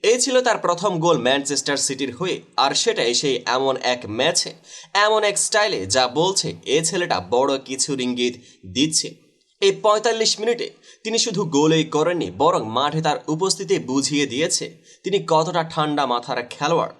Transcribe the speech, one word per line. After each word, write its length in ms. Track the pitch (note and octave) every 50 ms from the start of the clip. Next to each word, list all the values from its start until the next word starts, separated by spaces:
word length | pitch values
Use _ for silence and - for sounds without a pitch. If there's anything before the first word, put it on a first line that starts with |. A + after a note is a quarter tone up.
| -
এই 180 | G3 A#3 B3
ছিল 200 | A#3+ C#4 B3+ B3+
তার 180 | B3+ B3 G#3+ F#3+
প্রথম 400 | - F3 F3 E3+ F3 G#3 F#3+ E3
গোল 200 | D#3+ F3 E3 C3+
ম্যানচেস্টার 580 | A#2 B2 C3+ C#3+ C#3 C#3+ C#3+ C#3 - - C#3+
সিটির 360 | C3+ - - C#3 B2+ C#3 B2+ B2
হয়ে, 300 | - F3 F#3+ D3+ - - _ _
আর 180 | - B2+ C#3 C#3+
সেটাই 400 | - - A#3 G#3+ - C#3 A#2 A#2+
সেই 280 | A#2+ - C#3+ C3 A#2 -
এমন 300 | - A#2+ C3 C3+ C3+ C3 B2+ -
এক 200 | A#2+ B2 B2 B2 G2+
ম্যাচে, 460 | G#2 A2+ C3 D#3+ F3 - - - - - _ - - - - - _
এমন 300 | G3 G#3 G#3+ A3 G#3+ G#3+
এক 140 | G#3 G3 G3+
স্টাইলে, 480 | - - - G#3+ G#3 F3+ D#3+ A#2+ F#2+
যা 220 | G2 G2+ B2+ B2+ C3
বলছে 460 | C3+ D3 E3 F#3 G3 F#3+ - C#3 E2 - -
এ 200 | - B2 D#3 E3
ছেলেটা 360 | E3 F#3+ F#3 F3 - - F#2 F#2 F2+
বড় 280 | A#2+ A#2+ C3 C#3 C#3 C3+
কিছুর 420 | C3+ - C3 C3 - - C#3+ B2+
ইঙ্গিত 340 | B2+ B2 B2 B2 B2 B2 A#2+ A#2 - - - _ _ F#2+ F2+
দিচ্ছে। 420 | A#2+ C#3+ D#3 D#3 - - - - _ _ _ _ _ _ _ _ _
এই 120 | G3+ G3 F#3+
পঁয়তাল্লিশ 680 | - - G#3+ G#3 G#3+ G#3+ A#3+ A3+ A3+ A3 A3 - -
মিনিটে 300 | G#3+ A3+ A#3+ A#3 - - - _ _ - - _ _
তিনি 140 | A3 A3+ A3+
শুধু 260 | - B3+ G3+ D#3+ E3
গোলই 400 | D#3+ D3+ C#3 D3 D#3+ D#3+ D#3+ D#3
করেননি, 460 | D#3+ - D3+ D#3 E3 F3 E3+ C3 F2
বরং 380 | F2 F#2+ C#3 D#3+ F#3 E3+ A#2 G#2+
মাঠে 340 | A2 B2 C#3 D3 D3 D#3+ D#3+
তার 160 | D#3 D3 - - -
উপস্থিতি 500 | D3+ D#3+ F#3 F#3+ F#3+ - G3 E3 G3 -
বুঝিয়ে 480 | - B2 B2+ C#3 C3+ C3+ D3+ C#3+ D3
দিয়েছে 500 | - A2+ C3 D#3 F3 - - - - - - _ _ - _ _
তিনি 200 | F#3+ F#3+ G3 -
কতটা 360 | - E3 D#3 D#3+ E3 F3 F3 D#3+
ঠান্ডা 440 | D#3+ - D#3+ D3+ D3+ D3 C#3+ C#3+
মাথার 360 | C3 A#2+ A#2+ A#2+ - C3 A#2+ A#2+ -
খেলোয়াড়। 420 | - - C#3+ D3 E3+ D#3 G#2 - - _